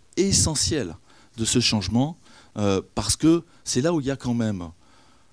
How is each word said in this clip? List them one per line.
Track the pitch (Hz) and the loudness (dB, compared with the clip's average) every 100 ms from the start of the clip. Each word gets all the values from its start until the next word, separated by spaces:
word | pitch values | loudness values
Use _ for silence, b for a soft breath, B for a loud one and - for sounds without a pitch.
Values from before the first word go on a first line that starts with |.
| _ - | _ -2
essentiel | 196 - 170 151 - 160 92 - b b b - | 2 2 2 0 -2 -2 -4 -10 b b b -6
de | |
ce | 110 123 | 0 2
changement, | 117 110 92 113 147 170 b b b - | 2 0 0 0 0 -4 b b b -2
euh, | 101 95 - | 0 0 -2
parce | - 107 - | -4 -4 2
que | 151 165 - b | 4 4 0 b
c'est | - 127 | -6 0
là | 156 | 0
où | 170 | 0
il | 135 | -2
y | |
a | 131 | -4
quand | 127 | -2
même | 120 110 98 87 87 b b b b b | -2 -2 -4 -8 -16 b b b b b